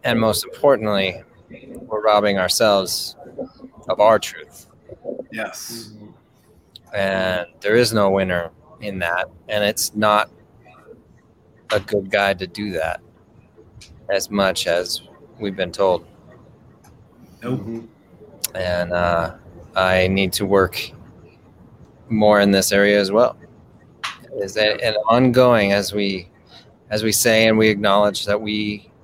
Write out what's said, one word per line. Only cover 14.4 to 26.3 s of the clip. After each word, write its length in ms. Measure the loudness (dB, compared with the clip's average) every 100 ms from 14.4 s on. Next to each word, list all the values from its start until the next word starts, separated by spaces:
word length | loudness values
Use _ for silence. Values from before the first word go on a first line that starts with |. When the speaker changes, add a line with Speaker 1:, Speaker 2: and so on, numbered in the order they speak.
| 0 -2 -2
Speaker 1:
as 340 | -2 -2 -10 -12 -20 -20 -10
we've 160 | -8 -6
been 160 | -8
told. 340 | -2 0 0 -4 -20 -20 -20 -20 _ -20 _ -20 -20 -20 _ -20 -14
Speaker 2:
Nope. 160 | -8 -6
Speaker 3:
Mm-hmm. 260 | -6 -12 -14 _ _ -20 -20 -14 -10 -6
Speaker 1:
And, 380 | -4 -2 -2
uh, 420 | -2 0 0 -4 -8 -20 -20 -8 -2
I 320 | 2 2 2
need 260 | 0 -2
to 120 | -2 0
work 460 | 2 2 -2 -12 -16 -20 -20 -20 _ _ _ -20 -20 -20 _ -6
more 300 | 2 4 6
in 100 | 6
this 200 | 2 2
area 280 | 2 4 2
as 120 | 2
well. 260 | 2 2 0 -20 -20 -20 -20 _ _ -12 -12 -14 -10
Is 160 | -6 0
that 260 | 0 0
an 140 | -2 -2 2
ongoing, 640 | 4 4 4 4 4 4
as 200 | 0 0
we, 360 | -4 -4 -4 -10